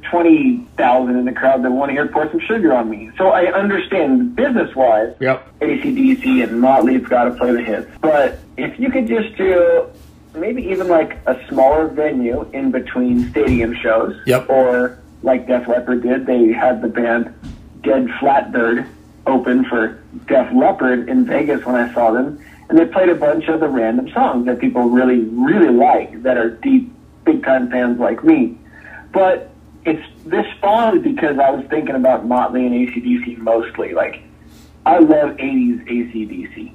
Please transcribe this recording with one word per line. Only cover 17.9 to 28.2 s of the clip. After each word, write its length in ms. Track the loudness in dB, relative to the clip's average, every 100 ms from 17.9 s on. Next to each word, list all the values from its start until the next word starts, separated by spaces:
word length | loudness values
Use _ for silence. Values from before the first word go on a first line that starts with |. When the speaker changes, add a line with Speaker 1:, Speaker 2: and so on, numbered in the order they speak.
| 0 0 -2
Speaker 1:
Flatbird 640 | 0 0 0 -4 -2 -2 -6 -16 -20 -10 -2
open 380 | -2 0 0
for 320 | 0 -2 -4 -6 -18 -20 0
Def 260 | 0 2
Leppard 560 | 2 2 2 0 -2 0
in 160 | 0
Vegas 400 | 0 0 -2 -4
when 100 | -2
I 160 | -2 -2
saw 160 | 0 0
them, 280 | 2 -2 -6 -18 -20 2
and 100 | 2
they 60 |
played 240 | 4 2 2
a 60 |
bunch 340 | 2 0 0 -2
of 120 | -2
the 80 | 0
random 420 | 0 0 -2 -2
songs 340 | -2 0 0
that 140 | -2 -2
people 320 | -2 0 2
really, 300 | 2 4 2
really 500 | 0 -2 0 4 4
like, 520 | 4 4 2 -2 -6
that 140 | -2 0
are 140 | -2
deep, 420 | -4 2 2 2 -14 -20 -6
big-time 460 | -2 0 0 0 0
fans 280 | -2 -2 0
like 240 | -2 0